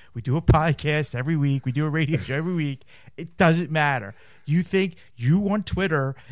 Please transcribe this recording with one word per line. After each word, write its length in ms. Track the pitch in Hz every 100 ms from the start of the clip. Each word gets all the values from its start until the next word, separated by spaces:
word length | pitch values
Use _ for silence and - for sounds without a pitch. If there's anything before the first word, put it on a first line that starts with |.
| -
We 80 | 120
do 140 | 113 147
a 60 |
podcast 720 | - 156 160 143 147 151 151
every 220 | 120 135 160
week. 300 | 143 139 131
We 60 |
do 120 | 127 156
a 40 |
radio 280 | 151 147 160
show 160 | 95 135
every 180 | 165
week. 280 | 175 147 135 - - - -
It 180 | 170 -
doesn't 340 | 175 165 165
matter. 440 | 156 147 131 101 - - -
You 180 | - 165
think 320 | - 190 190 - -
you 340 | - 120 180 196
on 120 | 214
Twitter 540 | - - 190 151 135 135 -